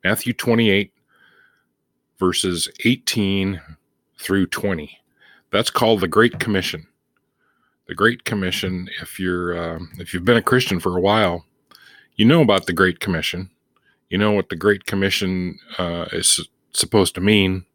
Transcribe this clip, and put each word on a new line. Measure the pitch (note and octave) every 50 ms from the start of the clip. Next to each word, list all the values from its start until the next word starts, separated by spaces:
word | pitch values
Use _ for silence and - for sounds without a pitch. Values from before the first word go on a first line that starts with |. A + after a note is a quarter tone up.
Matthew | - F2+ G#2+ - - B2
twenty-eight, | A2+ - - B2 A#2 A2+ A#2 G#2+ G2 G2 G#2 - _ _ _ _ _ _ _ _ _ _ _ _ _ _ _ _ _ _ _ _ _ _ _ _ _
verses | _ F#2+ F2+ F2 - - F#2 F2 E2 - - - - -
eighteen | A2+ B2+ - _ - - A2+ G#2 F#2+ G2 G2 F#2+ G2 G2 E2+ - - D#2+ _ _ _ _ _ _ _ _
through | _ - - G2 G2 F#2
twenty. | F2 - - - G2+ F#2+ D#2+ D2+ - - _ _ _ _ _ _ _ _ _ _ _
That's | - G2+ A#2 -
called | - - A#2+ A2 A2+ G2+
the | F2
Great | E2+ - G#2+ A2+ A#2+ - -
Commission. | - A2+ G#2 F#2+ F2+ - - D#2 - _ _ _ _ _ _ _ _ _ _ _ _ _ _ _ _ _ _ _ _
The | - E2+
Great | E2 G2+ A2+ A#2+ A#2+ _
Commission, | - A#2 G#2 F#2+ F2+ F2+ - - F#2 F#2 F2+ F2+ F#2 - -
if | - - - -
you're, | F#2 F#2 F2+ F2+ F2+ F2 F2
uh, | E2+ E2+ E2 D#2+ E2 F2 - - -
if | E2+ - -
you've | F2+ F2
been | G#2+ A#2+
a | A#2
Christian | - - D3 C3+ B2 - G2+ F2
for | - F#2+ F2+
a | F2+
while, | F2 G2 G#2 A2 G#2+ F2+ E2+ F2 - _ _ _ _ _ - _ - - - - _ _ _
you | - G#2+
know | A#2 D3+ E3+
about | D3+ G#2+ G2+ F#2+ -
the | - F2
Great | E2+ F#2+ F#2 F2 _
Commission. | - G2 F2+ D#2+ D#2 - - F2 G2 F#2 _ _ _ _ _ _ _ _ _ _ _
You | _ - F#2+
know | G#2 G#2+ G#2
what | G2+ F#2 _
the | -
Great | D#2+ E2+ G#2 G2+ G2 -
Commission, | - - G2 G2 G2 - - G2+ F#2 F#2 F#2 F2+ F2+ - - _ - - -
uh, | F2+ E2+ E2+ E2+ E2 -
is | - E2 - - - -
s-, | D#2+ - _ _ _ _
supposed | _ - - - - G#2+ F#2+ - -
to | -
mean. | F2+ G#2 G#2+ G#2 G2 F#2 F#2 G2 F2+ _